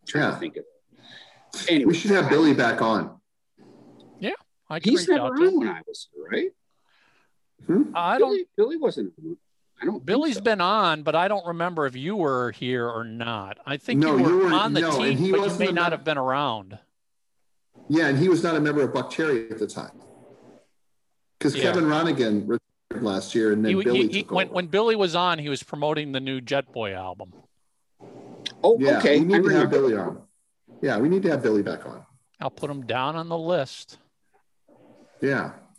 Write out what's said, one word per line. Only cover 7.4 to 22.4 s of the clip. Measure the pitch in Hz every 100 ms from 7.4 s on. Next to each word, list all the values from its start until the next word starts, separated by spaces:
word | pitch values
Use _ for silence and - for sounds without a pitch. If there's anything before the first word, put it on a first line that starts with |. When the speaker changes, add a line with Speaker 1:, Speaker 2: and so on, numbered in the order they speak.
| _ _ -
Speaker 2:
Hmm? | 180 294
Speaker 3:
I | 170 175 226
don't | 427
Speaker 1:
Billy, | 403 359 -
Billy | 226 330
wasn't | 254 190 196 165
on. | 160 170 _ _ _ -
I |
don't | 320
think | 208 131
Speaker 3:
Billy's | 226 320 208
Speaker 1:
so. |
Speaker 3:
been | 214 208
on, | 180 220 185 151
but | 151
I | 156 185
don't | 208 175
remember | 170 170 165 143
if |
you | 127 151 214
were | 156 127 120
here | 107 123 127 120
or | 113
not. | 113 113 117 110 98 104 -
I | 143
think | - 143
Speaker 2:
No, | 156 139
Speaker 3:
you |
were | 143
Speaker 2:
you | 180
were, | 185
Speaker 3:
on | 175 214
the | 147
Speaker 2:
no, | 165
and | 139
Speaker 3:
team, | 131 135
Speaker 2:
he | 185
Speaker 3:
but | 196
you |
Speaker 2:
wasn't | 202 180
Speaker 3:
may | 185
Speaker 2:
a |
Speaker 3:
not | 175 175
Speaker 2:
mem- |
Speaker 3:
have | 160
been | 156 143
around. | 127 131 143 110 95 104 _ _ _ _ _ _ _ _ _ - -
Speaker 2:
Yeah, | 156 156
and | 135
he | 185
was | 165
not | 175 160
a |
member | 147 147
of | 127
Buckcherry | 131 123 - 160 123 113
at | 110
the | 104
time. | - 57 - - - - - - - _ _ _ _ _ _ _ -
'Cause | 147
Speaker 3:
Yeah. | 135
Speaker 2:
Kevin | 180 180
Ronigan | 160 151 165 135 113 104